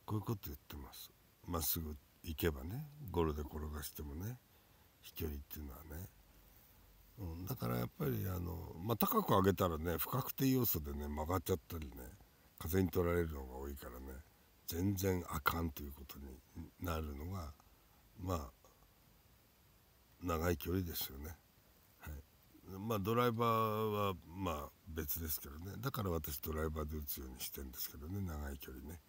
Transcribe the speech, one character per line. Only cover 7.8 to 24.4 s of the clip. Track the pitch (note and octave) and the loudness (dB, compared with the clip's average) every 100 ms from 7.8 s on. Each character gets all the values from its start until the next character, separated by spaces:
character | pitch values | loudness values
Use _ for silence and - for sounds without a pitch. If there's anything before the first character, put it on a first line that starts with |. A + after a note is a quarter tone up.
っ | A#2+ - | -2 -2
ぱ | D3 | 0
り | A2+ G2 | 0 0
あ | F2+ | -2
の、 | F2 E2+ F2 D#2+ | -2 -6 -8 -6
ま | G2 | 0
あ、 | A2+ | 4
高 | G3 A3+ | 4 4
く | F#3+ | 8
上 | G#2 | 8
げ | F#2+ | 8
た | F2+ F#2 | 6 4
ら | D#2+ | 4
ね、 | E2+ E2 | 0 0
不 | - | 2
確 | B2+ - | 0 0
定 | - C3+ | 2 6
要 | C3 | 6
素 | A#2 F2+ | 4 2
で | C#2+ | -2
ね、 | C#2+ D2 | -4 -4
曲 | D2 D#2 | -2 2
が | F#2 | 0
っ | |
ち | - | 2
ゃ | |
っ | F#2 | 0
た | - E2 | 0 -8
り | D2+ | -6
ね、 | - - - - - - - | -10 -14 -16 -20 -20 -20 -8
風 | E2 F#2 | 2 6
に | F#2 | 6
取 | F#2+ E2+ | 6 4
ら | |
れ | F2 | 4
る | E2 | 2
の | C#2+ C2 | -2 -8
が | B1+ | -8
多 | C#2 | -6
い | C#2+ | -6
か | - | -10
ら | B1+ | -10
ね、 | C2+ C2 - - - - - | -10 -12 -16 -20 -20 -16 -4
全 | E2 G2 | 2 2
然 | F#2+ F#2+ F#2 - | 4 4 2 0
あ | D#2 | 0
か | - E2 | 2 2
ん | E2+ | 0
と | - | -2
い | C#2+ | -10
う | |
こ | - - | -10 -14
と | C#2+ | -12
に | C#2 C2 - E2+ E2 - | -12 -14 -14 -12 -12 -6
な | F2 D#2+ | -2 -2
る | D#2 | -2
の | C#2 E2 | -6 -6
が、 | F#2+ D#2 - - - - - - - | -6 -8 -12 -20 -20 -20 -20 -20 -8
ま | F#2 | 0
あ、 | F2 C#2+ - - - - _ - - - - - - - - - - - - | 0 0 -14 -20 -20 -20 _ -20 -20 -20 -20 -20 -20 -20 -20 -20 -20 -20 -4
長 | F2+ E2 E2+ | 0 4 4
い | F2 | 2
距 | E2+ | 2
離 | F#2 | 2
で | E2+ | 2
す | - - | -4 -6
よ | C#2 | -6
ね。 | D2+ - - - - - - - | -10 -10 -18 -20 -20 -20 -20 -16
は | - | -10
い。 | D2 - - - - D#2+ F#2+ | -10 -12 -20 -20 -20 -12 -6
ま | G#2+ | 0
あ、 | G#2+ | 2
ド | F#2+ | 4
ラ | A#2 B2 | 4 4
イ | |
バ | A2+ | 4
ー | A#2 A2+ A2 G#2+ A2 | 4 6 4 4 2
は、 | G#2 G2+ F2 - | 4 2 0 -6
ま | F2+ | -2